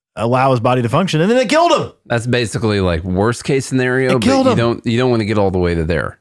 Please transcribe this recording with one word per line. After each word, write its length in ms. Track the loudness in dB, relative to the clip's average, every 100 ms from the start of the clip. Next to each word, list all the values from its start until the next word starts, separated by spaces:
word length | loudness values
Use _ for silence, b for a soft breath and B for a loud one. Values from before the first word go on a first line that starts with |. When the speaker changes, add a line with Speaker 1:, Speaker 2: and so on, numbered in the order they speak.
| _ -6
Speaker 1:
allow 360 | -2 2 2
his 80 | 2
body 200 | 2 0
to 60 | 0
function, 320 | 0 0 0
and 100 | 2
then 80 | 0
it 120 | 2
killed 220 | 2 2
him. 180 | 2 -2 -12 -6
Speaker 2:
That's 200 | -4 -2
basically, 520 | -2 -2 -2 0 0
like, 240 | 0 -2
worst 400 | -2 0 0 -2
case 220 | -2 -2 -2
scenario, 460 | -2 0 0 0
Speaker 1:
It 20 |
Speaker 2:
but 80 | 0
Speaker 1:
killed 240 | 2 2 2
Speaker 2:
you 60 |
Speaker 1:
him. 40 | 2
Speaker 2:
don't, 280 | 0 -2 -2
you 120 | 0
don't 140 | 0
wanna 140 | 0 0
get 120 | 0
all 140 | 0
the 80 | 0
way 160 | 0 0
to 80 |
there. 360 | -2 -2 -4 -10